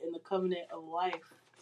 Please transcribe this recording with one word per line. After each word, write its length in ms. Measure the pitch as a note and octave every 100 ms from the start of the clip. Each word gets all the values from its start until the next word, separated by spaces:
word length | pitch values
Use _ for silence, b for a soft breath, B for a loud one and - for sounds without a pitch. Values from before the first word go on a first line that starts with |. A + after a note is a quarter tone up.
| E3
in 60 |
the 80 | E3+
covenant 480 | - F#3+ F#3 F3 F3
of 120 | E3
life 500 | D#3+ E3+ F#3 E3+ - - _ -